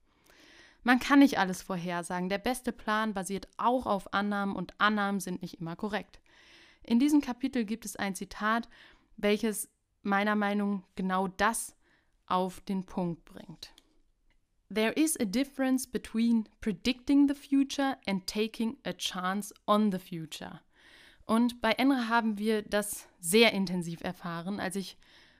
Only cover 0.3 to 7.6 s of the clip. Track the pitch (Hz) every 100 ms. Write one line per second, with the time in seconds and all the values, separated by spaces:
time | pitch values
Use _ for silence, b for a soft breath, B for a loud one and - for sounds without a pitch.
0.3 | b b b b b 240 247 - 277 277
1.3 | - 185 185 - 180 180 175 170 180 180
2.3 | 196 233 247 247 - - 214 220 196 180
3.3 | 190 - - 226 254 233 196 - 196 208
4.3 | 202 202 190 175 - 208 208 202 196 185
5.3 | 180 175 - 165 170 214 208 - - B
6.3 | B B B B B - 233 294 294 247
7.3 | 240 269 247